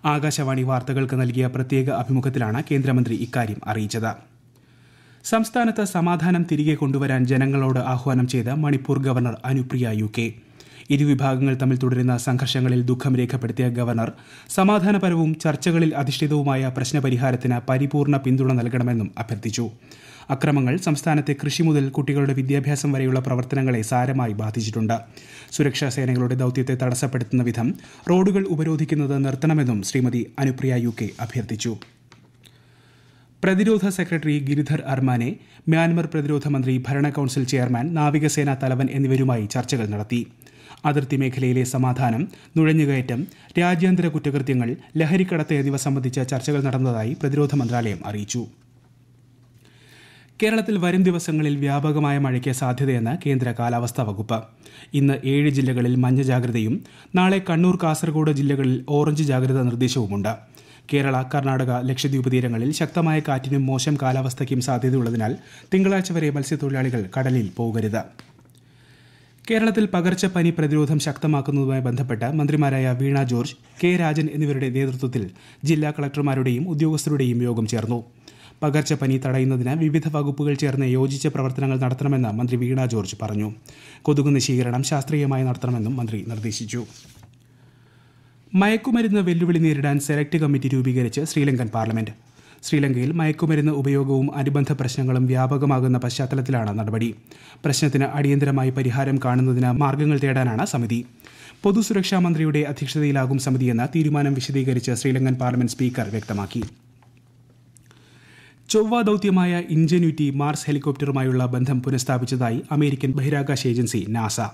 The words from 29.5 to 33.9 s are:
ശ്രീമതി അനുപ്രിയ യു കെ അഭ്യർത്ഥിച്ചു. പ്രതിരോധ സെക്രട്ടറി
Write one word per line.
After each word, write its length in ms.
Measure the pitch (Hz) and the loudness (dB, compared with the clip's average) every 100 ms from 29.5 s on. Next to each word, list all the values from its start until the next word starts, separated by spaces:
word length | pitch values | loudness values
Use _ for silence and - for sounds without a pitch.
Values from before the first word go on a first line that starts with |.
| 156 127 110 | 2 2 0
ശ്രീമതി 480 | 95 135 123 120 113 - | 0 0 2 0 -4 -2
അനുപ്രിയ 360 | 135 127 131 123 | -2 0 0 0
യു 160 | 117 113 | -2 -4
കെ 80 | 104 - | -8 -6
അഭ്യർത്ഥിച്ചു. 540 | 113 127 104 104 120 104 - _ _ - - _ - _ _ _ _ _ _ _ _ _ | -6 -6 -6 -4 -4 -6 -12 _ _ -20 -20 _ -20 _ _ _ _ _ _ _ _ _
പ്രതിരോധ 440 | 180 190 208 214 | 0 2 4 4
സെക്രട്ടറി 520 | 196 | 2